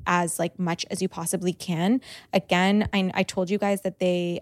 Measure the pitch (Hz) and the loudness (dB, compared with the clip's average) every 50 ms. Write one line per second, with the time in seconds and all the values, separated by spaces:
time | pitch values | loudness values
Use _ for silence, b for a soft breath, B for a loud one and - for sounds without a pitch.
0 | - - 175 175 175 165 - - 170 170 - - 180 165 170 - - - - 175 | -2 0 2 2 2 0 -2 -2 -4 -4 -2 -2 -2 -2 -2 -4 -4 -8 -4 -4
1 | 190 180 - 170 170 170 - 180 175 180 175 - - - 170 156 175 196 247 262 | -4 -4 -4 -6 -6 -4 -4 -2 -2 -4 -4 -4 -6 -4 -2 0 2 2 2 0
2 | B B B B B B - 190 - - 185 175 185 190 202 208 208 - - 196 | B B B B B B -2 -2 0 2 2 4 4 4 4 4 2 2 0 0
3 | 185 185 - - 190 - - 190 185 170 208 202 208 202 202 190 - 190 185 - | 0 0 0 -2 -2 -2 -2 -2 -2 0 0 0 2 0 0 0 -2 -6 -4 0
4 | 185 180 180 175 175 175 170 - | 0 2 2 2 0 -2 -4 -4